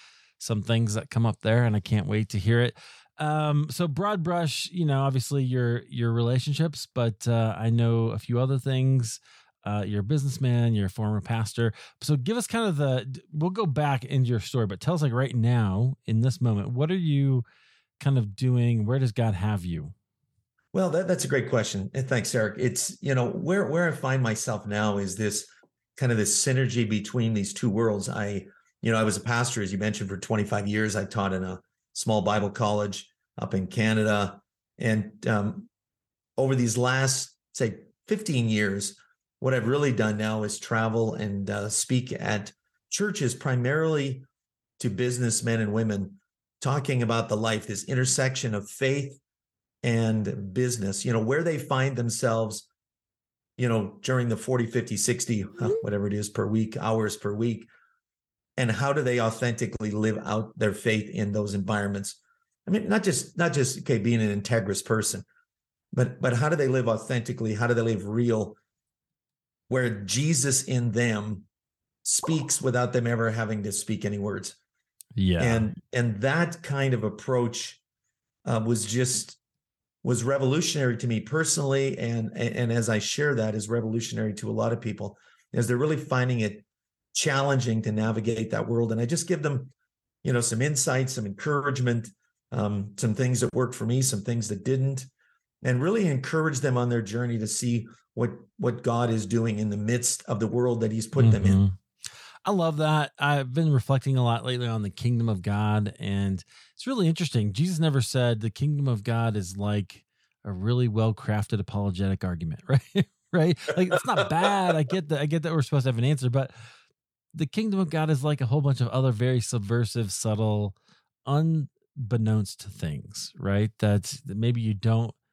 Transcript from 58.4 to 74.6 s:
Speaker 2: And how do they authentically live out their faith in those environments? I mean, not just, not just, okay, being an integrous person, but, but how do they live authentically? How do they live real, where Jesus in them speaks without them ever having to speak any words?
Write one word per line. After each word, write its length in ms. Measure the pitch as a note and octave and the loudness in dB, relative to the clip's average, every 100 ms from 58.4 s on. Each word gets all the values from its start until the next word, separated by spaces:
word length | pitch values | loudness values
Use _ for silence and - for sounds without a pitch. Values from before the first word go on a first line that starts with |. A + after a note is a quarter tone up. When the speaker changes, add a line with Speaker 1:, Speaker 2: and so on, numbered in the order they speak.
| _ - | _ -4
Speaker 2:
And 120 | B2 | -2
how 220 | G#2 C#3 | 0 0
do 100 | D3 | 0
they 200 | B2+ B2 | 2 2
authentically 680 | A2+ A2+ B2 A#2 G#2+ - G#2+ | 2 0 -2 -2 -4 -4 -4
live 280 | G#2+ A2 G#2+ | 0 0 -2
out 360 | - G#2+ G#2+ - | -2 -4 -4 -2
their 140 | G#2+ | -2
faith 360 | G2 A#2 A2 G#2 | 0 0 0 0
in 220 | - G#2 | -4 -2
those 220 | G#2 G2 | 0 -2
environments? 640 | G2 F#2+ G#2 G2+ G2+ G2 - _ _ _ _ - | -2 -2 -2 -2 -4 -8 -12 _ _ _ _ -2
I 40 | |
mean, 180 | G3+ - | -2 2
not 120 | G#3+ | 0
just, 360 | G#3 C3+ - - | 0 -2 -4 -2
not 160 | E3+ | 0
just, 260 | C#3+ B2 - | 2 0 -2
okay, 180 | - A2+ | 0 0
being 240 | A2 A#2 | 2 2
an 200 | G#2+ G2+ | 2 -2
integrous 420 | - A#2 G2 G2 | 0 0 0 -4
person, 400 | - A2 G#2 F#2 - _ _ _ _ _ - | 0 0 0 -4 -10 _ _ _ _ _ -6
but, 280 | C3 A#2+ - | 0 0 0
but 120 | B2+ | 0
how 160 | A#2 D3+ | 2 2
do 80 | D#3+ | 2
they 100 | C3 | 2
live 220 | B2+ A#2 | 2 2
authentically? 640 | A2 - B2 A#2 - A2 G#2 | 0 0 -4 -2 -4 -2 0
How 100 | B2 | 2
do 80 | |
they 80 | A#2 | 2
live 240 | A#2 G#2+ G2 | 2 0 -2
real, 520 | A2+ A#2+ A2 G#2 - _ _ _ _ _ _ _ _ _ _ - | 0 2 2 0 -8 _ _ _ _ _ _ _ _ _ _ -2
where 320 | B2+ A#2+ G#2 | 0 0 -2
Jesus 640 | F#2+ A2+ D#3 C#3+ C3+ B2+ - | -4 -2 0 2 2 0 0
in 260 | B2+ A#2+ | 0 0
them 540 | G#2+ A#2+ G#2+ G#2+ G2 - _ _ _ _ _ | 2 2 0 -2 -8 -12 _ _ _ _ _
speaks 580 | - - - D#3+ C3 - | -2 -2 0 -2 0 -2
without 300 | C3 B2 B2 | 0 2 2
them 160 | B2+ A#2 | 2 0
ever 240 | A#2 A2+ | 0 0
having 320 | A2+ G#2+ G#2+ | -2 -4 -4
to 80 | G2+ | -4
speak 320 | F#2+ - G#2 | -6 -4 -4
any 160 | G2+ G2+ | -4 -4
words? 380 | G#2 F#2+ - - | -4 -6 -8 -16